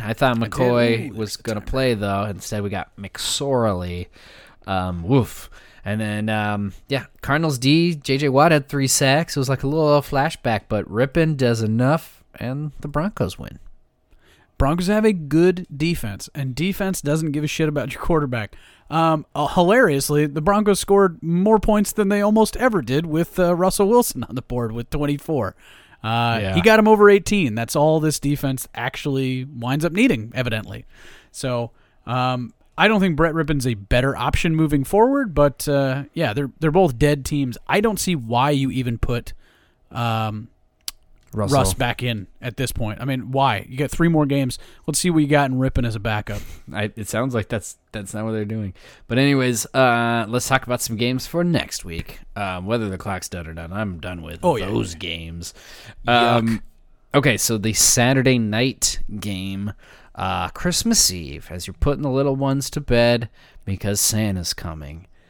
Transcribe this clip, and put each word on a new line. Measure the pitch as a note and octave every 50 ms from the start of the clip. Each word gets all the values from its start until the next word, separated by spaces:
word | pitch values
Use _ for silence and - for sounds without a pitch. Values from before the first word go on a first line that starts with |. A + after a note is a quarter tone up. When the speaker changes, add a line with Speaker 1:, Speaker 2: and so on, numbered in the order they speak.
| A2+
Speaker 1:
I | G#2 A2+
thought | - C#3+ C3 A#2+ A2+
Speaker 2:
I |
did. | A#2 A2
Speaker 1:
McCoy | - - B2+ B2 A#2+ A#2+ A#2+ A#2+ A#2 A2+ A#2 -
Speaker 2:
Ooh, | G2+
Speaker 1:
was | A2 A2 G#2
Speaker 2:
that's | - -
a | -
Speaker 1:
gonna | A2+ G#2+ G#2+
Speaker 2:
timer. | - -
Speaker 1:
play, | - C3 C3 B2+ A#2
though. | G2+ G#2 G2+ G2 G2 G2+
Instead, | G#2+ F#2+ F#2+ - - A2+ G#2
we | G2+ G2+
got | G2 F#2 - - _
McSorley. | - G2+ F#2 - - - - - - D3 C#3 C3+ B2 A#2 G#2+ F#2+ F2+ F2+ F2+ F2 F2 F2 - - - - - - - - - - _ - -
Um, | F#2+ F#2 F#2 F#2 F2 E2+ E2+
woof. | A2 C3+ C3+ G#2+ - - - - - - - - - - - -
And | G2 G#2+ G#2+
then, | A2 G#2 G#2 G#2 G#2+ A2
um, | G#2+ G#2+ G#2 G#2 G#2 G2+ G2+ G2 - - - -
yeah, | C#3 C3 - - _ _
Cardinals | - - C#3 D#3 E3 D#3+ C#3 A#2+
D, | B2 C3+ D3 E3 E3+ F3 E3+
J | D3 - - C3 C3+
J | D3+ C#3+
Watt | B2+ C#3 D3+ E3+ D#3+
had | D3 C3+ -
three | - C#3 C3+ C3
sacks. | - - D3 C3 C3+ D3+ E3+ - -
It | D3
was | C3 C3
like | C3+ - -
a | C3+
little | D3 D#3+ D#3 D3 D3 C#3+
flashback, | - - C#3+ C3+ C#3 D#3+ - - - B2+ A2 G2+ - _
but | A2+ G#2 - -
Rippon | F#2+ A2 C3 C#3 - F3 D#3+ D#3+ D3+
does | C3+ C3+ A#2+ A#2 A2
enough, | A2 G#2+ A2 A#2 B2+ C3 D#3 D#3+ - - - _ _ _ -
and | - A2 A#2+ C3 C#3+ D3+ D3+ - -
the | - D3
Broncos | C#3+ D3 E3 G#3 - - G#2 F2+ - -
win. | - - - - - - - - _ _ _ _ _ _ _ _ _ _ _ _ _ _ _ _
Speaker 2:
Broncos | C3+ C#3 D#3+ F3+ F3+ F#3
have | G#3 G#3+ G#3+
a | A3
good | G#3 F3 D3+ C#3 D3 D#3+ F3 F#3 F3+ F#3 F3 - D3
defense, | C3+ D#3 E3+ E3+ - A2+ G#2 G2 F#2+ - - -
and | C#3+ C#3 C3 A#2+
defense | C3 E3 G3 F#3+ - G3+ G3 F#3 -
doesn't | - C#3+ D3+ D#3+ D#3+ D#3 C#3
give | D3+ D3
a | D3+
shit | - - D#3+ D3+
about | D3 C#3+ A2+ C3+
your | - -
quarterback. | - - F3 D#3 D3 C3 B2 A#2 G#2 - - - - - _ _ _ -
Um, | D3 D#3+ E3 E3 D#3+ D#3 C#3 - _
uh, | C#3 D3 C#3+
hilariously, | - F#3 F3 F3 G3 B3+ B3+ F3 C#3 C#3 C3+ - D3 D3 D3+ D3+
the | C#3+ D#3+
Broncos | D3+ G3 G3+ G#3 G#3 G#3 G3 -
scored | - - G3 G3+ G3 F#3 E3 -
more | - E3 E3+ F3 F#3+ G#3+ A3 G#3
points | - - G#3+ G#3 G3+ -
than | - - G#3 G3
they | G#3 G3+
almost | G#3 G#3 G#3+ A3 A3 G#3+ -
ever | - A#3+ C4 A3 F3+
did | A#2+ G#2 C3 D3+ E3+
with, | E3 D3+ D#3+ E3+ - - -
uh, | F3+ E3+ F3
Russell | E3+ F#3 F#3+ - - G3+ F#3+
Wilson | A#3 B3 A#3 - - C3 A#2
on | - A2+
the | B2+
board | - - B2 B2 A#2+ A2
with | A2 A#2+ A#2 -
twenty-four. | - D3 D3 C#3+ C#3+ C#3+ - - D#3+ C3+ G#2 F#2 - - - - - - - _ - _
Uh, | - A2 A2+ A#2 A#2 A#2 A2+ A2+
Speaker 1:
Yeah. | G2+ F#2+ F#2+
Speaker 2:
he | F3
got | E3+ A3 A3 A3
him | G#3+ A3
over | A3 G#3 G#3 G3+
eighteen. | G3+ F3+ D#3+ - G#3+ G3+ E3 A#2+ G#2
That's | A2+ A#2 A#2 -
all | D3 D3 D#3 D#3 D#3+
this | D3+ D#3 C#3+ -
defense | - C#3+ D3 - - C3+ C3 C3 - - -
actually | A#2 A#2 C3 - - - D3+ C3+ C3+ C3+ C3 C3 B2+ B2+
winds | C#3 D3 A#2+ A#2 B2 C3+ D3+ D#3
up | E3+
needing, | D3+ G3 B3 C4+ G#3+ A2+ G#2+ A2+ -
evidently. | B2+ B2 A#2+ A2+ A2 G2+ F#2+ G#2 A2+ - - - - - - - - - _
So, | _ - - A2 B2 A#2+ A#2 A#2 - _ _ _ _ _ _
um, | - A#2+ B2+ B2+ B2+ B2+ B2 B2 A2 - _ _ _ _
I | - E3+ G#3
don't | A3 G3
think | F#3+ F#3+ D#3
Brett | C#3+ E3 E3 D3+
Rippon's | E3 D#3+ C#3+ D#3 C#3 A#2+ B2+
a | A#2
better | G2+ G2 - - B2 B2 C3+ C3+ -
option | A#2+ C#3+ - - - F3 D#3+
moving | D#3+ D#3+ D3 D3 C#3+ C3+
forward, | - - G3+ A3+ C4 C#4 C#4 C4+ G3+ D3
but, | D3 D3 C#3+ C3+ - - D3+
uh, | C#3+ C#3 C#3 C3+ C3 C#3 C#3 - _
yeah, | D#3+ E3 A#2 G#2
they're, | D3 C#3+ B2 - _
they're | D#3 D#3
both | D3 F#3+ F#3+ D#3+ B2 A2+
dead | D3 D3 D3 C#3 B2+
teams. | - D3+ C#3+ C#3 B2 A2+ - - -
I | C#3+ G3+
don't | G#3+ A3+ G#3 E3
see | - F#3 F3
why | C#3+ A#2 A2 A#2 A#2+ C3 D3
you | D3 C#3 C3+ C3
even | - C3 B2 B2 A#2 A2+
put, | - - B2 A#2 A2 - - - - _ _ _ _ _ _ _ _ _
um, | - - A#2+ A#2 A2+ A2 A2 G#2+ G#2+ G#2+ A2 - _ _ _ _ _ _ _ - - _ _ _ - _ _ _ -
Speaker 1:
Russell. | G#2+ G#2 G2 C#3+ C#3
Speaker 2:
Russ | B2+ - F#2
back | - C3 A#2+ A#2+ -
in | B2+ B2 A#2 G#2 F#2 - - -
at | - B2 G#2+ -
this | C3 -
point. | - - A#2 G#2+ G#2 -
I | A#2+
mean, | C#3 C3 B2+ - B2+
why? | C3 C#3 C3+ C3 G#2+ G2 - -
You | B2+ C3
got | D3 B2+
three | - - E3+ E3+
more | E3 D#3 D3
games. | C3+ C#3 C#3 C3+ B2+ - - - - - - _ -
Let's | D3+ -
see | - F3+
what | E3 D#3
you | D3+ C#3
got | D3 C#3+ C3 C3
in | C3 B2+
Rippon | C3 C3 - C3 B2
as | A#2 G#2+
a | A2
backup. | G2 A#2 G#2+ G#2 G#2 - G#2 G#2 - - - - - -
Speaker 1:
I, | - G2+ G#2 G#2+ -
it | A2+ G#2 -
sounds | - A2 B2+ C3+ B2
like | A#2 - -
that's, | B2 G#2 - - - - _ _
that's | - A2 G2 G2 -
not | G#2+ A2
what | A2+
they're | A2 A2 G#2+
doing. | G#2 A2 A2 G#2 F#2+ F#2 - - - - - - -
But | A#2 B2+
anyways, | C#3 C#3+ C#3+ C3+ B2+ B2+ A#2+ A2+ - - -
uh, | C3 C3 B2 A#2 A#2+ A#2 A#2 A#2 A#2 A2 G#2
let's | A#2 B2 - -
talk | C3 B2+ -
about | A#2+ B2 A#2
some | - - A2+
games | G#2 A#2+ A#2+ B2+ B2+ - -
for | - E3+ F3
next | F3 E3 B2 - - - - -
week. | F2+ E2 E2+ - - - - - - -
Um, | G#2 G2+ F#2+ F#2 F2+ F2+
whether | G2+ A#2 A#2+ A2 G2+
the | F#2+ F2
clock's | - G2+ F#2+ F#2 - -
done | - F2+ E2
or | D#2+ D#2+
not, | E2 E2 E2
I'm | F#2 G#2 A2 G2+ F2 D#2
done | D2+ F2+ F2+ E2+ D#2+
with | D#2 E2 E2
Speaker 2:
Oh, | - F3 D3
yeah, | A2 F#2+
Speaker 1:
those | G2 A2 A#2 A2 F2+ E2
Speaker 2:
yeah. | E2
Speaker 1:
games. | F2+ F2 E2 E2 E2 E2 E2+ E2+ E2+ - - - - - - - - - - - - A#2+
Speaker 2:
Yuck. | A#2+ A#2+ A#2 A#2 A#2+ A#2
Speaker 1:
Um, | A2+ A2+ A2+ G#2+ - - - - _ _ - _ _ _ -
okay, | C#3+ C3 D3+ A2 G2
so | - - A#2 A2
the | G2 A2 G#2
Saturday | - - - - B2 A#2+ B2 C3+ C3+ B2 C3 B2+ A#2+
night | A2+ G#2 G#2+ A2+ B2+ C3+ - - - - - - - - G2 G#2+
game, | F#2+ G#2 G2+ F#2 F#2+ G2 G2 G2 G2+ G#2 G2+ - - - - - - - -
uh, | - F#2 F#2+ F#2 F2+ E2+ -
Christmas | - - - F3 E3+ - - A3+ A3+ G3+ - -
Eve, | F#2 F2+ D#2+ C2+ C#2+ D2 - -
as | E2 F2+ -
you're | - F#2
putting | - - D3 C#3+ C3 D3
the | C#3
little | B2+ C3+ C#3 C#3 C3+
ones | C3+ C#3 C3+ C3+ C#3 C3+ -
to | - D3+
bed | C#3+ - B2 A#2 A#2 A#2+ A#2+ A#2 A2+ - - - - - _ - -
because | - G2 - - G2+ G2+ G#2
Santa's | - - A2 G#2+ A2 G#2 F#2+ F2+ E2+ - -
coming, | - - F2 D#2+ D#2 D2 C#2 D#2 D#2+ - - - _ _ _